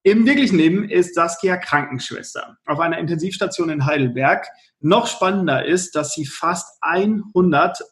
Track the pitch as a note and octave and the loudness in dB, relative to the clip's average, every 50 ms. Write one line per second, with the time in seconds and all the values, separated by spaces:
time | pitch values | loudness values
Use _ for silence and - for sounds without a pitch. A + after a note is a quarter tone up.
0 | _ G3 G#3+ A3+ A3+ C4 C#4+ C#4+ C4+ G3 F#3 D#3+ D#3+ D#3+ F3 G3+ G#3 - - F3+ | _ 4 4 6 4 4 4 4 4 4 4 4 4 4 2 2 -2 2 2 2
1 | F3 - - E3+ E3+ E3+ - - - F#3 F3+ F3+ - - D3 D3 C#3 - C3+ B2+ | 2 2 2 0 0 0 -2 -2 -2 -2 -2 -2 -2 0 0 0 0 -2 -8 -10
2 | - - - - - - - - - - - _ _ - D3 D3 E3 E3+ E3 - | -8 -10 -10 -12 -12 -12 -12 -12 -12 -12 -18 _ _ -6 -2 -2 0 -2 -2 -4
3 | D#3+ D3+ E3+ D#3 D#3+ F#3+ F#3 - G3+ F#3 - - E3+ D#3+ D#3 D3 C3+ D3 D3+ D3 | -4 -4 -4 -4 -4 -6 -4 -4 -6 -4 -4 -4 -4 -4 -2 -2 0 0 0 0
4 | C3+ B2 A#2 C3 C3+ C#3+ F3+ - - - - _ _ _ _ _ - D#3 F#3+ A#3 | 0 -2 0 0 2 2 2 0 -4 -12 -18 _ _ _ _ _ 2 2 4 4
5 | A#3 - - - F#3+ F#3 G3 G3+ F#3 D3+ C3+ C3 C3+ C#3+ E3+ F#3 F3+ - - D3+ | 2 0 -4 -2 -2 0 0 0 0 0 0 0 0 0 0 0 -2 -4 -4 -4
6 | C#3+ C3+ - - D3+ C3+ - - - E3 F3+ F3 - - _ _ - D#3 E3+ F#3 | -4 -4 -6 -8 -8 -8 -8 -4 -4 -4 -4 -4 -8 -14 _ _ -4 -2 0 0
7 | G3+ G#3+ A3 G#3 - - - F3+ F#3 F3+ D3+ C#3+ E3 F#3 - - - _ | 2 0 0 -2 -4 -2 0 2 2 4 4 4 2 0 -2 -8 -14 _